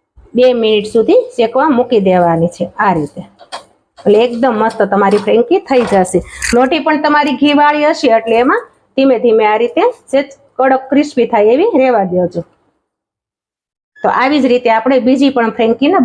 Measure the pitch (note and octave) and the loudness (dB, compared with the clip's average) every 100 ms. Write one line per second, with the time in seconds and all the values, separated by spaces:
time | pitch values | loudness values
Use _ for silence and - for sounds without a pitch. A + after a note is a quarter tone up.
0 | _ _ - A#3 B3+ A#3+ A3 G#3+ G3+ A3+ | _ _ -8 0 2 2 0 0 -2 -8
1 | A#3 A#4 - - A3+ C4 C#4+ A#3+ B3 A3+ | 0 0 0 -4 -2 0 0 0 0 0
2 | F#3+ F3+ F3 E3 F3 - F3 - G#3 E3+ | 0 2 2 0 -2 -6 -12 -4 -2 -2
3 | D3 - - _ - - - _ _ _ | -4 -10 -20 _ -20 -20 -20 _ _ _
4 | G#3+ G#3 A#3+ A#3 C4 G#3+ A3+ - G3 G3 | 0 2 2 0 -2 0 -2 -2 -2 0
5 | G3+ G#3 G#3 A3 A#3 F#4+ - C4 A3 G3 | 0 0 0 0 2 -2 0 -2 0 0
6 | F3+ F3 - - - A#3 C4 D#4+ D#4 D4+ | 0 -2 -6 -12 -2 0 0 0 -2 -2
7 | D4+ D4 C#4 B3 D4 C#4+ D4 D4+ D4 D#4 | 0 0 0 0 0 2 2 2 0 0
8 | C4+ A3+ A3+ A3+ C4 A4 - _ _ - | 0 0 2 0 2 -2 -4 _ _ 0
9 | C4+ A#3 A#3+ A3 G#3+ G#3+ A#3+ D#4+ A4+ - | 2 2 2 2 2 0 -2 0 -2 -2
10 | - C4+ C#4 - _ - C4 C4 - C#4 | -4 -4 -4 -12 _ -2 0 0 0 -2
11 | D4 B3+ A#3 A3+ G#3+ C4 A4+ D#4+ C4 A3+ | 0 -2 0 2 2 2 2 2 2 0
12 | F#3+ F3+ F3 E3+ - _ _ _ _ _ | 0 -2 -4 -6 -12 _ _ _ _ _
13 | _ _ _ _ _ _ _ _ _ _ | _ _ _ _ _ _ _ _ _ _
14 | G#3 - C4 D4+ B3+ B3 A#3 A3 B3 C4+ | -4 -2 0 0 0 0 0 0 0 0
15 | A#3 B3+ C#4 C4+ A3+ A3 A3+ A#3 C#4+ F#4+ | 2 2 2 0 -2 -2 -2 0 0 2